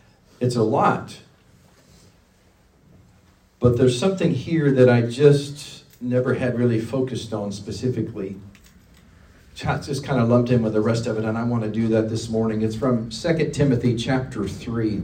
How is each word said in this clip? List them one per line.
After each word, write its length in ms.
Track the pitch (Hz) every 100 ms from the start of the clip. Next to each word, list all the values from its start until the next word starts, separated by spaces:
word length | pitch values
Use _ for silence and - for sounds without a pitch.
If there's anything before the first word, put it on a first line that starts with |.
| _ _ _ -
it's 160 | 123
a 60 | 120
lot. 560 | 107 139 196 - - - - _ _ _ _ _ _ - - _ _ _ _ _ _ _ _ - _ _ _ _ _ -
But 180 | 120 120
there's 200 | 127 -
something 360 | 190 185 156
here 360 | 123 165 160 143
that 160 | 127 123
I 140 | 120
just 760 | 117 135 147 143 - - - - - -
never 340 | 123 123 127
had 220 | 113 123 117
really 220 | 120 110
focused 540 | 113 131 127 110 -
on 180 | 107 101
specifically. 840 | 95 113 98 127 113 104 - 95 95 - - - - _ - - - - - -
It's 340 | - 147 -
just 200 | - -
kinda 180 | - 127
lumped 260 | 117 123 120
in 140 | 120
with 80 | 110
the 80 | 107
rest 280 | 113 117 120
of 100 | 107
it, 80 |
and 120 | 110 113
I 60 |
wanna 240 | 120 113 107
do 220 | 110 113
that 200 | 110 110
this 200 | 110 -
morning. 320 | 110 110 107
It's 140 | 110
from 360 | - 127 113 -
Second 400 | - 170 156 143
Timothy 460 | - 139 117 120 113
chapter 500 | 139 131 131 110 95
three. 540 | - 113 117 107 92